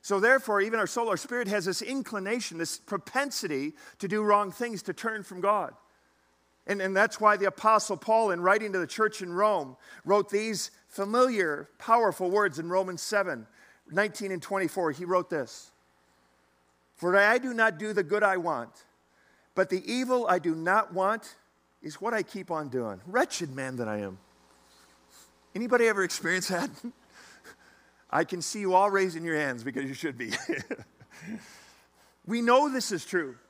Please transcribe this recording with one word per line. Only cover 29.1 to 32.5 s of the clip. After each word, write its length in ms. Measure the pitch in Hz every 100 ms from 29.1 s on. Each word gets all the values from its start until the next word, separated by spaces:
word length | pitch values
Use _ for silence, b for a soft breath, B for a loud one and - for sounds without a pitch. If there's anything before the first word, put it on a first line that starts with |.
| 160
your 120 | 165 156
hands 280 | 143 123
because 220 | 117 120 135
you 80 |
should 240 | 131 160 120
be. 140 | 117 -
<laughs> 40 | - - - - - _ - B 165 220 B B B B B B B B -
We 140 | 226
know 280 | 233